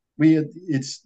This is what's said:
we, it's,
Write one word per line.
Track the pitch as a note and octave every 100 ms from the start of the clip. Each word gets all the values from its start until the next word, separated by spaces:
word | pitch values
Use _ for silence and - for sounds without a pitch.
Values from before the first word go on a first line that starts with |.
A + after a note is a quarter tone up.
| _ -
we, | D#3 D#3 D3+ E3 -
it's, | C3+ - -